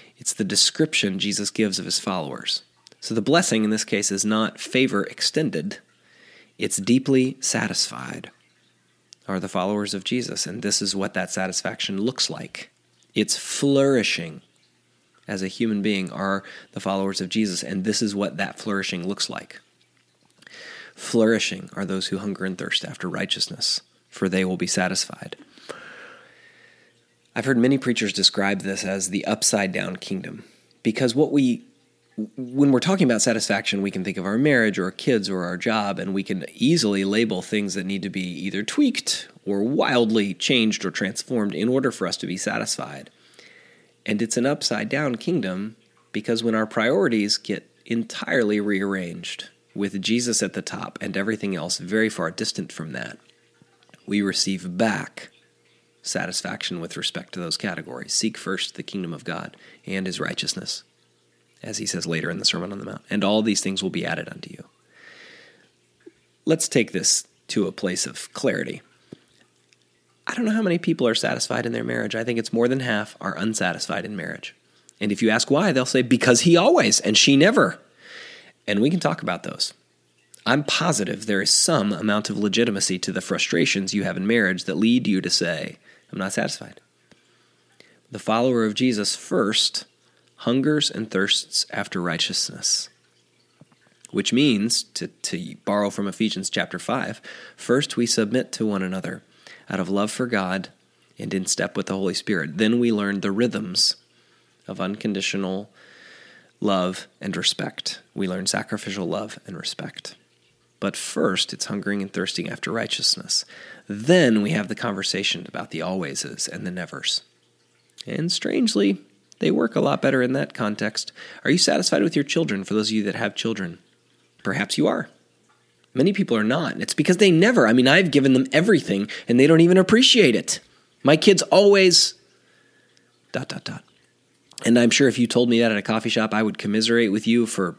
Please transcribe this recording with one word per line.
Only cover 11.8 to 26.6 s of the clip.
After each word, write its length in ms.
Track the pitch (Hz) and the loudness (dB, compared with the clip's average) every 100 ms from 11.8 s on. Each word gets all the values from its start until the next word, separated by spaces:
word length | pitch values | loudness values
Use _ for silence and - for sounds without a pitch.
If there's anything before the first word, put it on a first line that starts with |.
| - 98 | -6 -2
looks 300 | 113 123 - | -2 -2 -4
like. 400 | 80 - - - _ _ _ _ | -6 -12 -14 -18 _ _ _ _
It's 220 | - 104 - | -2 0 -2
flourishing 1040 | - - 143 139 139 127 104 - 85 76 - _ _ _ _ _ _ _ - | -6 -2 2 4 4 4 0 -2 -6 -12 -20 _ _ _ _ _ _ _ -10
as 140 | 98 | -6
a 60 | 95 | -6
human 340 | - 117 104 | -2 -2 0
being 280 | 101 98 90 | 0 -2 -4
are 320 | 65 98 98 - - - | -4 -2 -4 -6 -18 -16
the 80 | - | -8
followers 400 | 95 98 98 95 | -4 -2 -2 -4
of 80 | 90 | -4
Jesus, 340 | 110 104 87 | -2 -2 -2
and 220 | 64 95 | -6 -4
this 160 | 101 104 | -2 -2
is 140 | 107 | -2
what 240 | 101 101 82 | -2 -4 -4
that 200 | 98 - | -8 -8
flourishing 480 | 110 98 95 90 87 | -6 -4 -4 -6 -6
looks 220 | 101 - | -6 -6
like. 320 | - - - - _ _ _ _ _ _ _ - - - - - - | -8 -14 -20 -20 _ _ _ _ _ _ _ -20 -20 -18 -18 -20 -14
"Flourishing 720 | - 117 110 110 - 92 95 | -2 2 4 2 0 -6 -10
are 100 | - | -8
those 240 | 92 95 - | -6 -4 -4
who 100 | 95 | -6
hunger 260 | 104 92 | -6 -6
and 120 | 95 90 | -6 -6
thirst 280 | 85 - | -4 -4
after 240 | - - 90 | -6 -10 -8
righteousness, 720 | - 98 - - - - - - _ _ | -6 -6 -4 -6 -4 -4 -4 -8 _ _
for 200 | - 95 | -4 0
they 160 | 95 | 0
will 120 | 92 87 | 0 -2
be 100 | 87 | -2
satisfied." 680 | - 90 92 - - - - - - - - - - - - - - - _ | 0 0 -2 -6 -10 -16 -18 -20 -20 -18 -16 -18 -20 -20 -20 -20 -20 -20 _